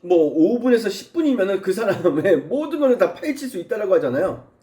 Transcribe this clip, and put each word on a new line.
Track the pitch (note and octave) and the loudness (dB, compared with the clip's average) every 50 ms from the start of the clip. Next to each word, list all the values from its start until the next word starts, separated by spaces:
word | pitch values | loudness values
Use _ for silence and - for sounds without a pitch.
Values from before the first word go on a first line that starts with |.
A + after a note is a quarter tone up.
뭐, | - F3 F3+ E3+ | 0 4 4 4
오 | D#3+ D3 C3+ D#3+ D#3+ G3 A#3+ A#3+ | 4 4 4 2 2 2 2 0
분에서 | A#3+ B3+ A#3+ A3+ G3+ G3+ | 2 2 2 2 2 -2
십 | G3 - - - | -6 -8 -14 -8
분이면은 | _ E4 D#4+ D4 C4 A3 F#3+ G3 G3 F#3 | _ -2 0 0 2 0 0 0 -2 -2
그 | F#3+ F#3 | -2 -4
사람의 | F#3 G#3 A3+ G3+ F#3 - E3 F3 C#3+ D3+ D#3 G3 F3 C#3+ - | -4 -2 0 -2 -2 0 0 0 0 2 2 2 2 2 0
<laughs> | D#3 | -4
모든 | G#3+ C#4+ D#4 D#4 E4 D4+ | -6 -4 -4 -4 -4 0
거를 | D4 C4 B3 - | 2 2 4 2
다 | F#3+ E3 - | 2 0 0
파헤칠 | - - D4+ C#4+ C#4 C#4+ B3+ | -6 -6 -6 -6 -6 -8 -10
수 | - F#3 | -10 -10
있다라고 | E3+ - - G#3 G#3+ F#3+ F#3+ | -8 -6 -6 -6 0 2 2
하잖아요. | E3 D3+ C3 A#2+ C#3+ F3+ F#3 C#3 A#2+ - _ _ _ | 2 2 0 -2 -2 -2 -4 -4 -8 -14 _ _ _